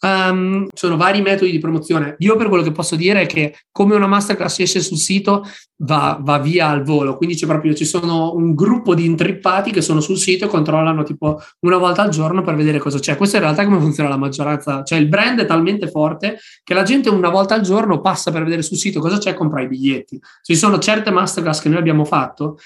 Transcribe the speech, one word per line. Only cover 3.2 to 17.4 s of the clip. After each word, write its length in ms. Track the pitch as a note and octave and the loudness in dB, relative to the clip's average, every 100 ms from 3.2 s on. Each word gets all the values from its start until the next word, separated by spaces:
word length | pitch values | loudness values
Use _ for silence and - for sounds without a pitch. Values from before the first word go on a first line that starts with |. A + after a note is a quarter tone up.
è 40 | |
che 300 | E3 E3 D3 - _ | 0 -2 -4 -6 _
come 240 | - G3+ | 0 4
una 100 | G#3+ | 4
masterclass 540 | G3 G3+ G3+ C3+ - - | 4 2 0 -2 -4 -2
esce 200 | F3+ - | -2 -2
sul 180 | - D#3 | -2 -4
sito 460 | - G3 G3+ G3+ G3+ - - - | 0 0 2 0 -2 -18 -20 -8
va, 380 | C#3+ D3+ C#3+ D3+ | -2 0 0 -2
va 200 | C#3+ D3 | 0 0
via 300 | C#3+ E3+ D#3 | 2 2 2
al 140 | C#3+ | 0
volo, 340 | C3+ D3+ C#3 C3 | 0 0 0 -2
quindi 180 | E3+ | -4
c'è 100 | E3 | -2
proprio, 280 | D#3+ D#3 D#3 | -2 0 0
ci 120 | D3 | 0
sono 480 | D#3 F3 E3+ E3 E3 | -2 -2 -2 -2 -2
un 220 | F3 E3 | 0 0
gruppo 400 | D3+ G#3 A#3+ - | 2 2 2 2
di 100 | E3 | 2
intrippati 640 | E3 E3 E3+ - F#3 F#3+ G3 | 2 0 -2 0 0 0 0
che 100 | F3 | -2
sono 180 | D#3 D#3 | 0 0
sul 180 | D3+ F#3+ | 0 -2
sito 280 | - F#3 | 0 0
e 20 | G#3 | 0
controllano 560 | E3+ D#3 D#3 D#3+ D#3 | 0 0 0 0 0
tipo 360 | D3+ D3+ D3+ D3+ - _ | -4 -4 -4 -4 -10 _
una 160 | F3 F3+ | 2 2
volta 240 | F3+ F3+ | 2 2
al 80 | G3+ | 0
giorno 320 | D#3 D#3 F#3 | 0 0 0
per 140 | F3+ | 0
vedere 240 | D3+ D3+ D3 | 0 2 0
cosa 200 | C#3+ C#3 | -2 -4
c'è. 160 | D3 C#3 | -2 0
Questo 200 | G3+ G#3 | 0 2
in 60 | |
realtà 180 | D#3+ D#3 | 2 2
è 40 | |
come 140 | G3+ F#3+ | 2 2
funziona 300 | D#3 D3+ C#3+ | 2 0 -2
la 80 | C3+ | -2
maggioranza, 680 | C#3 C#3 D3 C#3+ D3 C#3 | -4 -4 -4 -4 -4 -6
cioè 140 | C3+ E3 | -2 0
il 100 | D3+ | 2
brand 320 | G3+ A#3 A#3+ | 2 2 0
è 60 | |
talmente 420 | F#3 E3 F3 G3+ E3 | 2 2 2 -2 -4
forte 520 | D#3 D3+ D#3+ G3+ A3+ - - | -2 -2 -2 -6 -6 -14 -16
che 100 | - | -4
la 80 | F3+ | 0
gente 280 | G3 C#4 A3 | 2 2 2
una 200 | G3 F3 | 2 2
volta 260 | F#3+ | 2